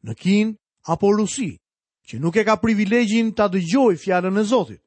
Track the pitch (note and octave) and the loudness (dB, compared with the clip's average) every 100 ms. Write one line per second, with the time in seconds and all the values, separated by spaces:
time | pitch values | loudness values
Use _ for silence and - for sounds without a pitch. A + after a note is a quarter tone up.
0 | A2+ A2+ F3+ G3+ A3 G#3 _ _ - E3 | -12 -6 0 2 0 -4 _ _ -6 -2
1 | G3+ G#3 G#3 - G3+ F#2+ _ _ _ _ | 0 0 -2 -4 -8 -8 _ _ _ _
2 | _ A2+ D#3+ F3 G#3+ G#3+ A3+ G#3+ G3+ A#3 | _ -6 -2 0 0 0 2 0 2 2
3 | A3+ A3+ A3+ G#3 G#3 F#3+ E3+ A#3 B3+ F3 | 2 0 0 0 0 0 0 2 2 2
4 | - F3+ F3+ G3 G#3 B3 D#3 G#2 | 0 -2 0 -2 0 0 -2 -10